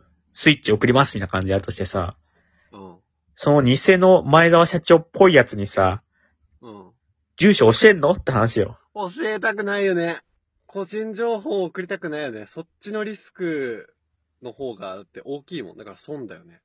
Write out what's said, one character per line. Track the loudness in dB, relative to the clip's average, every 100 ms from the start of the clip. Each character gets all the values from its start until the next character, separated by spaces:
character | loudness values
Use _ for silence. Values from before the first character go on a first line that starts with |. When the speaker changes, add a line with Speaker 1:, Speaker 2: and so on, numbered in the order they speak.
| _ _ _
Speaker 1:
ス | -2 0
イ |
ッ | 0
チ | 0
送 | 0 2
り |
ま | 2
す | 0 -2
み |
た |
い | -8
な |
感 | -6
じ | -2
で |
や | -4
る |
と | -4
し | -8
て |
さ、 | -8 -6 -8 -12 _ _ _ _ _
Speaker 2:
う | -20
ん。 | -20 -20 _ _ _
Speaker 1:
そ | -6 0
の | 2
偽 | 4 2 2 4
の | 6 4
前 | 4 4 6
澤 | 4 2
社 | 0
長 | 2 2
っ | 2
ぽ | 2 6
い |
や | 6
つ | 2 -2
に | -6
さ、 | 0 0 -2 -8 _ _ _ _ _
Speaker 2:
う | -20
ん。 | -20 -20 _ _ _ _ 0
Speaker 1:
住 | 2
所 | 6 4
教 | 6 6
え |
ん | 6
の | 2
っ | 0
て | -2
話 | -2 0 0
よ。 | -4 -6 _
Speaker 2:
教 | -10 -10 -6 -6
え | -4
た | -4
く | -4
な | -4 -2
い | -2
よ |
ね。 | -2 -4 -8 -14 _ _ _ _
個 | -14
人 | -12 -10 -10
情 | -8 -6 -6
報 | -6 -6
を |
送 | -6 -8
り | -12
た | -12
く | -10
な | -10
い |
よ | -10
ね。 | -12 -16
そ | -18
っ | -20 _
ち | -12
の | -10
リ | -10 -12
ス | _
ク | -10 -8 -6 -8 -10 -16 _ _ _ _ _
の | -20
方 | -14 -12
が | -12 -14 -16
だ |
っ |
て | -18 -20
大 | -14 -14
き | -12 -14
い |
も | -14
ん。 | -16
だ |
か | -20
ら | -20
損 | -16 -16 -14
だ |
よ | -18
ね。 | _ _